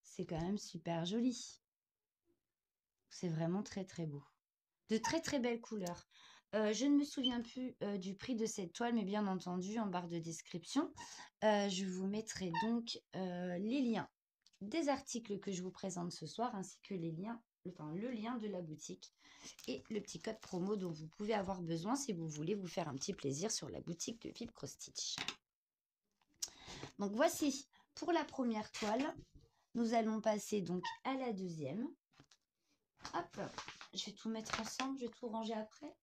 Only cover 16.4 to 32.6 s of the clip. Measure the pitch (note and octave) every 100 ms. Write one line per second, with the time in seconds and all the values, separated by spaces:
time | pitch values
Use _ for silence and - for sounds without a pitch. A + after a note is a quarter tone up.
16.4 | A#3+ D4 C#4 - - F#3+ E3 E3 G#3 A#3
17.4 | _ _ F3+ F3 D3+ E3+ A#3+ A#3 A3 B3
18.4 | G#3+ F#3 E3 D#3 - F#3 - _ - -
19.4 | - - - B3 - G#3+ F#3+ E3+ - A3
20.4 | - F3+ F#3 G#3+ F3+ D#3 D#3+ - G#3 G#3+
21.4 | F#3+ F#3 E3+ E3 F#3 C#4 - F3 E3 D3
22.4 | D#3+ G#3 F3+ F#3+ D#3+ C3 - F#3 C#3 C#3
23.4 | G#3 - D3 D#2+ - F3 - A#3 - -
24.4 | A#3 - C#3+ - - - - - - -
25.4 | _ _ _ _ _ _ _ _ _ _
26.4 | - - - - - - G3+ G#3+ E4 -
27.4 | D4+ C4+ - - _ - D#4 E4+ D4 -
28.4 | A#3+ G#3+ G#3+ - G#3+ A3+ D4+ E4+ - -
29.4 | - _ _ A#3 A3+ A#3 A3 A3 G#3+ G#3+
30.4 | - G#3+ F3+ F3+ A5+ A5+ A#3+ C4+ B3+ G3
31.4 | F#3 E3 C3+ F#3 C#4+ - _ _ - -
32.4 | _ _